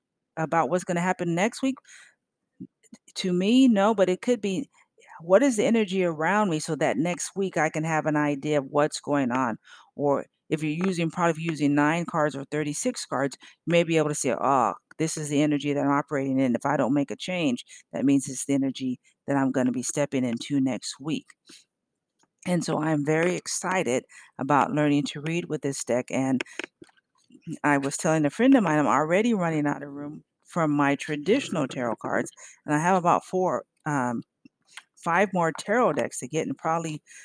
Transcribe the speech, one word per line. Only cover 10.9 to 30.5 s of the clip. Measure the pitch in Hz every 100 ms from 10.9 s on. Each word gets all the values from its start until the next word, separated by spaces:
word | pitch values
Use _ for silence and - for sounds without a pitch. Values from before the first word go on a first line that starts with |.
| 170 165
probably | 180 170 156
using | 165 147 143
nine | 143 147 165
cards | 170 165 151
or | 139
thirty-six | 139 151 147 151 254 - -
cards, | 131 139 - - _ -
you |
may | 170
be | 165 160
able | 151
to |
say, | 147 135 -
"Oh, | 120 135 107 - _ -
this | 160 -
is | 147
the | 147
energy | 151 143 143
that | 139
I'm | 139
operating | 143 - 143 135 131
in. | 131
If | 117 139
I | 147
don't | 120
make | 143 139
a | 107
change, | - 180 151 120 - - _
that | -
means | 131 139 135
it's | 127
the | -
energy | 139 135 127 131 123 _ _ -
that | 139
I'm | 135
gonna | 127 127
be | 123
stepping | 120 151 143 135
into | 127 117 - 143
next | 131 110 - -
week." | 143 143 - _ _ - _ _ _ _ _ _ _ _ 180
And | 180
so | 156 151
I'm | 156 151
very | 143 160 175 175
excited | - - 180 190 117 123 - - - -
about | 135 143 98
learning | 147 147 143 131
to | 147
read | 151 170 175
with | 156
this | 139 135
deck. | - 120 -
And | 127 135 127 - - - _ - _ _ _ _ - - 151
I | 147 143
was | 139 -
telling | 165 160 143
a |
friend | - 254 269
of |
mine, | 175 151
I'm | 131
already | 127 156 185 233
running | 214 170 156 147
out | 143
of | 143
room | 143 147 156 _ _
from | _